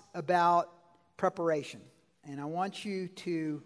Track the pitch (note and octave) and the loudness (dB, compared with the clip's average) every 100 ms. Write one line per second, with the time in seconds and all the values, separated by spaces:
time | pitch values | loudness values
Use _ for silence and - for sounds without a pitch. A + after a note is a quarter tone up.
0 | - F3 D3 F3 E3+ F3 - - _ _ | -12 -4 2 4 6 4 2 -6 _ _
1 | _ - F#3 F3+ E3+ D3+ C3+ A2 - _ | _ -2 0 2 2 0 -2 -12 -18 _
2 | _ _ D3+ C#3 D3 E3+ G3 G3+ G#3 F#3+ | _ _ -12 -10 -6 -4 -4 -6 -6 -6
3 | F3+ F#3 F3+ E3 D#3 D3+ | -6 -8 -6 -4 -4 -6